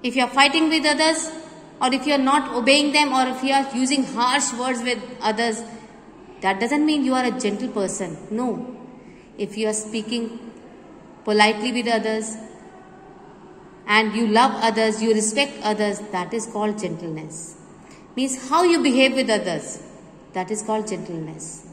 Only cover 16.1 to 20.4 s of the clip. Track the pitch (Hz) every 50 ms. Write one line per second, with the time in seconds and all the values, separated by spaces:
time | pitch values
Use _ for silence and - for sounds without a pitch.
16.1 | - 180 180 170 - 233 214 - - 208 214 214 208 208 190 175 160 160 175 165
17.1 | 156 156 156 156 - - - - - - - - - - - - - - - -
18.1 | - 247 262 269 254 - - 262 285 330 359 349 339 311 262 285 240 262 262 269
19.1 | - 269 262 214 220 202 - 185 170 151 - - - - - - - - - -
20.1 | - - - - - 185